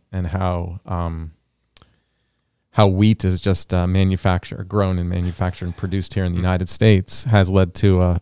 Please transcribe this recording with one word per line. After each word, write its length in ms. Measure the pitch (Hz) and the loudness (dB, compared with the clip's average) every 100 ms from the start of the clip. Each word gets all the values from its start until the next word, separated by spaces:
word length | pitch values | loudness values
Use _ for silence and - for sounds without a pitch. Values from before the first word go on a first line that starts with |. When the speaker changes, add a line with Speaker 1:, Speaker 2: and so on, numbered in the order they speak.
| _ | _
Speaker 1:
and 140 | 95 87 | -6 -4
how, 540 | 98 92 87 87 90 | -2 -2 -2 -6 -12
um, 480 | - 90 85 82 80 - _ _ _ - _ _ _ _ _ _ _ _ _ | -8 -6 -4 -6 -10 -16 _ _ _ -20 _ _ _ _ _ _ _ _ _
how 160 | - 101 | 2 2
wheat 360 | 95 107 110 | 4 4 4
is 160 | 95 90 | 0 0
just, 320 | 101 92 - | 0 -2 -2
uh, 140 | 90 90 | -2 0
manufactured, 800 | 92 95 92 95 90 - - 92 | 2 2 0 0 -2 -4 -12 -6
grown 300 | 104 95 90 | -2 0 -2
and 100 | 87 | -2
manufactured 560 | 90 90 85 90 - | -2 -4 -4 -4 -4
and 120 | 90 - | -10 -8
produced 340 | 92 98 - | -6 -6 -4
here 120 | 98 | -4
in 80 | 92 | -2
the 60 | 87 | -2
Speaker 2:
Mm. 40 | |
Speaker 1:
United 260 | 92 90 90 | -2 -2 -4
States 560 | - 110 98 - - | 2 4 4 2 -6
has 260 | 127 104 92 | 2 4 4
led 240 | 98 90 - | 4 2 2
to 260 | 101 92 | 2 4
a, 180 | 90 87 | 2 0